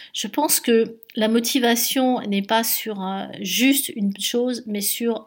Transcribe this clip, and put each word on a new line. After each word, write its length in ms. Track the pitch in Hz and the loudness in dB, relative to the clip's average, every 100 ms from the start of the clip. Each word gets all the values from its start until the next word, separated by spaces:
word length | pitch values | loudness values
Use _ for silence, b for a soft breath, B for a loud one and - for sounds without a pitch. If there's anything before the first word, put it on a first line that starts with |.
| B | B
Je 160 | - 214 | -8 -6
pense 320 | 294 302 - | 0 0 2
que 380 | - 226 226 - - - | 4 4 4 -4 -12 -2
la 120 | 220 | 2
motivation 920 | 226 233 277 233 233 - 269 254 247 | 2 2 2 2 2 0 2 2 2
n'est 200 | 202 196 | 0 -2
pas 220 | 196 226 | 2 0
sur, 400 | 226 - 220 202 | 0 -2 -4 -6
euh, 220 | 190 196 - - | -6 -6 -8 -8
juste 500 | 196 185 262 277 - | -6 2 2 2 0
une 300 | - 202 196 | -2 -2 -2
chose, 440 | - 240 247 240 - | -2 0 0 -2 -6
mais 160 | 208 | -4
sur 420 | 202 - 233 220 | -4 -2 -2 -4